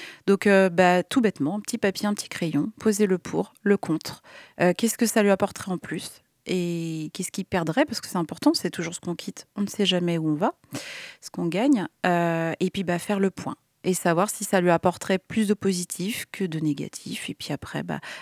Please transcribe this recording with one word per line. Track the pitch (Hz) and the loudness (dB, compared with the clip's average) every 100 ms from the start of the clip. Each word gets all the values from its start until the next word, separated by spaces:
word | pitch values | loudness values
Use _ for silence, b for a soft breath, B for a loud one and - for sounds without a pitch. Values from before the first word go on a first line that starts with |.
| B B B | B B B
Donc, | 196 208 | 2 6
euh, | 196 190 | 6 6
bah, | 170 180 180 | 6 6 6
tout | 175 277 | 2 2
bêtement, | 214 - 139 208 | 2 2 -2 -4
un | |
petit | - 226 | -6 -2
papier, | 202 190 208 | -2 0 -2
un | |
petit | 202 - | -2 -6
crayon, | - 165 147 185 - | -4 -2 0 -2 -2
poser | 220 202 208 | 0 2 2
le | 185 | 0
pour, | - 165 196 _ | -2 -4 -4 _
le | 202 202 | 2 2
contre. | - 160 - - - B B B | 0 -4 -4 -14 -18 B B B
Euh, | 175 175 | 2 4
qu'est-ce | 226 - | 0 0
que | 226 | 0
ça | 226 | 4
lui | 202 | 4
apporterait | 190 202 - - | 4 0 -4 -6
en | 175 | -6
plus ? | - 160 - - _ _ - | -6 -8 -8 -14 _ _ -4
Et | 185 175 170 165 160 156 | -2 -2 -4 -4 -6 -8
qu'est-ce | - 180 | -8 -8
qu'il | - - | -8 -4
perdrait ? | 190 165 165 302 | -2 0 0 0
Parce | 220 | -2
que | - | -6
c'est | 185 | -4
important, | 165 - 294 | -4 0 2
c'est | 330 180 | 2 0
toujours | - 165 | -4 -6
ce | 170 | -6
qu'on | - 170 | -8 -8
quitte. | - - - - | -8 -14 -10 -6
On | |
ne | 202 | -4
sait | - 196 | 0 2
jamais | 180 175 165 | 2 2 2
où | 156 | 2
on | 151 | 2
va, | 226 - _ B B B B B | 0 -2 _ B B B B B
ce | - | -12
qu'on | - 175 | -4 -2
gagne. | 180 269 247 170 _ 180 | 2 4 2 0 _ 0
Euh, | 175 170 165 165 - | 2 2 0 -2 0
et | 180 | -2
puis, | 196 | -2
bah, | 180 175 | -2 -2
faire | - 202 | 0 0
le | 196 | 0
point. | - - - _ _ 180 | -2 -8 -10 _ _ -2
Et | |
savoir | 185 180 165 208 | 0 2 2 2
si | - | -2
ça | 196 190 | 0 2
lui | 180 | 6
apporterait | 170 185 - - 185 | 4 4 0 0 -2
plus | - 226 208 | -2 0 0
de | |
positif | 208 196 180 180 - 185 - - | 2 0 0 -4 -6 -6 -6 -8
que | - | -6
de | 190 160 | -4 -2
négatif. | 156 143 - - - - - | -2 -2 -6 -10 -10 -10 -10
Et | - | -10
puis | - | -8
après, | 143 - 147 | -8 -6 -8
bah, | 175 156 B B | -6 -6 B B